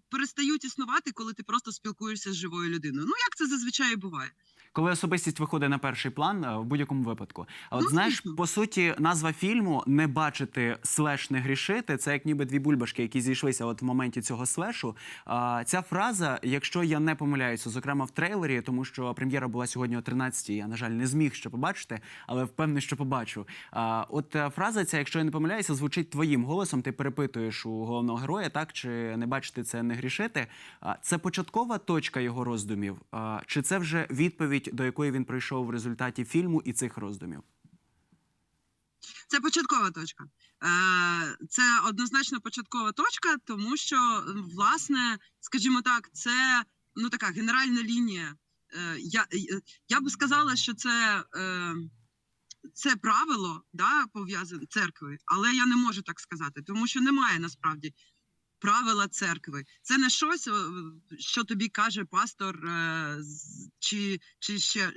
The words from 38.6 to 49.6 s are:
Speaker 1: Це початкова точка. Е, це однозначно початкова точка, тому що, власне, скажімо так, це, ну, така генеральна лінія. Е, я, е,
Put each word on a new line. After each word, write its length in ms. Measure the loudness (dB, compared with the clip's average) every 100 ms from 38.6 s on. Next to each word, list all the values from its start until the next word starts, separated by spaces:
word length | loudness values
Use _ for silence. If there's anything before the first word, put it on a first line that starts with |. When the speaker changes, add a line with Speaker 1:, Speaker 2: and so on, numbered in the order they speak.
| _ _ _ _ -20 -18 -2
Speaker 1:
Це 120 | 0
початкова 500 | 2 2 2 2 2
точка. 340 | 0 -8 -12
Е, 1120 | -18 _ _ -4 2 4 6 6 4 2 -2 -6 -2
це 320 | 4 6 6 4
однозначно 520 | 2 2 2 2 -2
початкова 520 | -6 -8 -4 -2 0
точка, 440 | 2 0 2 2 0
тому 320 | -2 -4 -2 -2
що, 480 | 0 2 4 2 -2 -6 -6
власне, 640 | 2 4 4 2 2 2 0 -6 _
скажімо 420 | -4 0 4 4
так, 280 | 4 2 0
це, 520 | -6 0 2 4 4 0 _ _ -6
ну, 120 | -4
така 180 | -2 -2
генеральна 560 | -2 2 2 4 2
лінія. 540 | 2 2 2 0 -6 -10 _ _ _
Е, 220 | -6 -6 -4
я, 280 | -2 0 0
е, 260 | -2 -2 -4